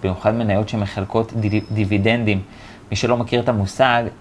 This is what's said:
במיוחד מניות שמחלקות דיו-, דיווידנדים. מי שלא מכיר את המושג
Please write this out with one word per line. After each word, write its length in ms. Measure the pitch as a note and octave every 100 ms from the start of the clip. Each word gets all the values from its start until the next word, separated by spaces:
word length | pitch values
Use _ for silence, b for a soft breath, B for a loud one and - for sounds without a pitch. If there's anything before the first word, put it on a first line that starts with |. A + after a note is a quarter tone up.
במיוחד 320 | G2 F2+ G#2+ A2+
מניות 340 | A2+ G2 G#2+
שמחלקות 640 | A2+ G2 - F#2+ A2+ A2+
דיו-, 280 | A#2 G#2+ G#2+ -
דיווידנדים. 680 | G#2+ G2+ G#2 G2+ A#2 A2 G2 F#2+ B B B B
מי 60 | G2+
שלא 200 | A#2 A#2+
מכיר 240 | A2 A#2+
את 80 | A#2+
המושג 540 | A2+ G2 - C3 A#2+ A#2 -